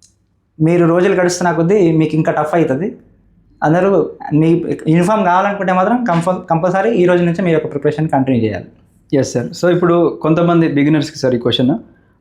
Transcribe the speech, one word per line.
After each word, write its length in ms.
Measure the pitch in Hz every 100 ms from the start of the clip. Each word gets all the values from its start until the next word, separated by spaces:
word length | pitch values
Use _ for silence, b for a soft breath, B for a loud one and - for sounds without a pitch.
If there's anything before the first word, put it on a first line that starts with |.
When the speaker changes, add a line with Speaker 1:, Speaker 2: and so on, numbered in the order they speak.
| _ _ _ _ _ -
Speaker 1:
మీరు 240 | 156 175 165
రోజులు 280 | 175 196
గడుస్తున్న 380 | 180 175 175 175
కొద్దీ 400 | 160 165 208 170
మీకు 240 | 160 151 156
ఇంకా 160 | 165
టఫ్ 220 | 156 151
అవుతుంది. 420 | 175 135 135 214 - _ _ _ _ _ -
అందరూ 480 | 151 175 190 180 - - -
మీ 420 | 151 160 170 - - 160
యూనిఫామ్ 360 | 170 175 214
కావాలనుకుంటే 480 | 180 180 202 196 190
మాత్రం 320 | 185 196 247
కంపల్-, 420 | 226 170 175 180 -
కంపల్సరీ 400 | 160 180 190 220
ఈ 140 | 220
రోజు 200 | 180 175
నుంచే 180 | 175 170
మీ 80 | 175
యొక్క 200 | 156 156
ప్రిపరేషన్ 380 | 143 147 147 156
కంటిన్యూ 340 | 135 131 123
చేయాలి. 220 | 110 92 - _ _ _ -
Speaker 2:
ఎస్ 180 | 139 123
సార్. 140 | 120 -
So 280 | - 175
ఇప్పుడు 440 | 170 175 175 160 -
కొంతమంది 500 | 156 160 165 170 160
బిగినర్స్కి 460 | 139 147 156 135 -
సార్ 160 | 131
ఈ 40 | 120
క్వశ్చన్, 320 | 120 113 127 - - b b b